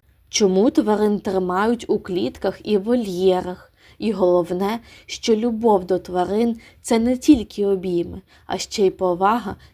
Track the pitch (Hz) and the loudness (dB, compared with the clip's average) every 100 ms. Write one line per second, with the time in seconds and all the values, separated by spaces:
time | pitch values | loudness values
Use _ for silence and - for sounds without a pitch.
0 | _ _ _ - 202 185 247 302 214 208 | _ _ _ 0 2 4 4 2 2 2
1 | 208 202 220 190 180 180 220 233 - 208 | 2 0 -2 -2 0 0 0 -2 -2 -4
2 | - 180 240 254 190 - - 208 202 247 | -2 -4 -4 -4 -6 -6 -2 -2 0 -2
3 | 202 180 190 185 180 180 - _ _ - | -2 0 2 2 -2 -10 -16 _ _ -6
4 | 214 190 180 180 170 180 196 226 - - | -4 0 2 2 0 -2 -2 -4 -10 -20
5 | - - - 220 240 220 226 196 180 185 | -16 -6 0 0 0 0 2 2 2 -2
6 | 180 180 180 208 233 226 - _ - 226 | -2 -2 -2 0 0 -2 -10 _ -2 0
7 | 233 254 - 269 208 - 202 190 185 170 | 0 2 4 4 2 -4 0 0 0 -2
8 | 175 185 - _ - 185 - - 190 - | -4 -10 -18 _ -10 -8 -6 0 0 0
9 | 185 175 196 233 196 - - | -2 0 0 0 -4 -12 -16